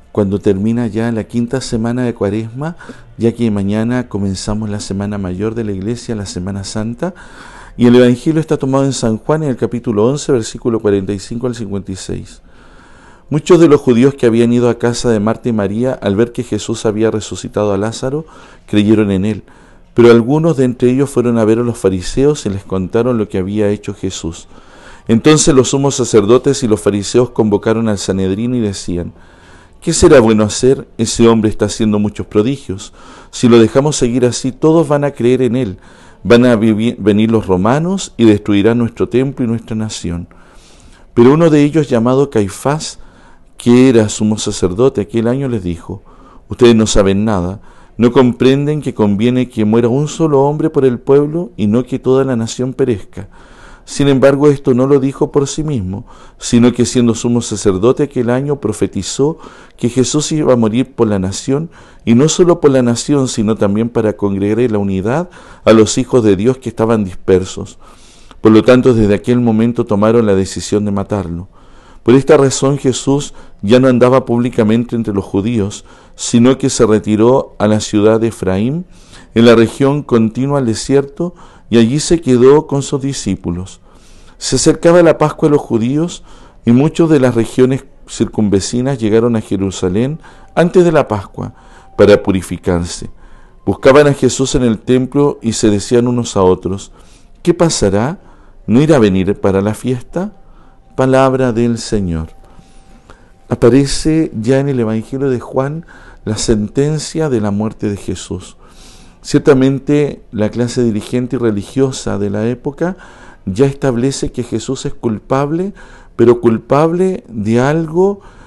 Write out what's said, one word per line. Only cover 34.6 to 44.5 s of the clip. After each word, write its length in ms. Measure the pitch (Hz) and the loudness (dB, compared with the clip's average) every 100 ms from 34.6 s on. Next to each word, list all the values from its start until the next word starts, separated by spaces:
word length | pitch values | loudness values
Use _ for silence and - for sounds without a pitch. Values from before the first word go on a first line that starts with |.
| 160 165 143 | 2 2 2
van 160 | 147 | 0
a 60 | 143 | -2
creer 320 | 139 117 123 | -2 0 2
en 140 | 127 123 | 0 -2
él. 240 | 113 92 - - - - | -4 -8 -18 -20 -20 -12
Van 220 | - 120 123 | 2 4 6
a 100 | 113 | 4
vivi-, 400 | 113 104 113 - | 2 2 -2 -2
venir 320 | 98 101 110 | 0 2 2
los 160 | 110 92 | 0 0
romanos 640 | 90 104 139 170 190 - - | 0 2 0 -2 -4 -8 2
y 80 | 113 | 4
destruirán 520 | 104 104 101 101 117 | 4 2 0 2 0
nuestro 320 | 117 - 95 | -2 -4 -2
templo 340 | 123 139 135 | -2 -2 -4
y 40 | 120 | -4
nuestra 280 | 113 - 110 | -4 -6 -8
nación". 520 | 110 - 87 87 90 - - - _ _ - - - - | -8 -8 -8 -8 -10 -18 -20 -20 _ _ -20 -20 -6 2
Pero 180 | 120 | 4
uno 160 | 151 170 | 6 4
de 140 | 147 | 4
ellos, 260 | 147 151 139 | 2 0 0
llamado 400 | 120 117 131 139 | 0 2 0 0
Caifás, 680 | 113 101 - 131 151 - - - - - - _ _ | 0 -2 -4 -4 -4 -6 -14 -20 -20 -20 -20 _ _
que 320 | 120 123 131 | 2 4 6
era 200 | 117 107 | 4 2
sumo 280 | - 107 107 | 0 -2 -2
sacerdote 640 | - | -6